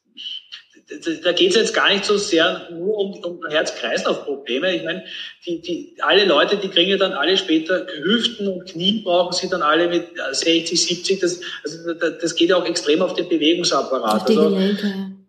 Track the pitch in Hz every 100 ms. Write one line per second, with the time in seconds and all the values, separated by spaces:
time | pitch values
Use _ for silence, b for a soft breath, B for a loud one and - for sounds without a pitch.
0 | _ - B B B B B - - 151
1 | 165 156 180 - 185 220 - - 156 196
2 | - 202 - 165 170 - - 170 190 214
3 | 196 175 175 175 156 151 - - 117 170
4 | 220 156 - 135 - 131 185 165 160 180
5 | - B B B - 165 - - - -
6 | 147 185 196 147 180 202 190 - 185 196
7 | 190 135 156 190 - 160 160 180 - 151
8 | 165 233 226 214 196 180 - 165 185 220
9 | 185 175 180 175 185 180 151 160 175 175
10 | - - 135 139 165 165 165 170 - 170
11 | - 190 175 - B B 147 165 170 165
12 | 165 156 165 170 170 180 160 170 147 165
13 | 180 - - 160 151 175 170 143 - 131
14 | - - - 214 202 190 196 202 202 190
15 | 190 -